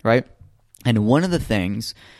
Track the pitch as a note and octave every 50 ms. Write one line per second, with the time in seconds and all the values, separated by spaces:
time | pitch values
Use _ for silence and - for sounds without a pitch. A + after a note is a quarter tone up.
0 | - A2+ A#2 B2+ - - - _ - - _ _ _ _ - _ - B2 A2+ A2
1 | G#2 G#2+ B2+ D3+ F3+ F#3 F3 D#3+ - - A2+ G2+ F2+ F#2 G2+ G#2+ A2 - - -
2 | - - -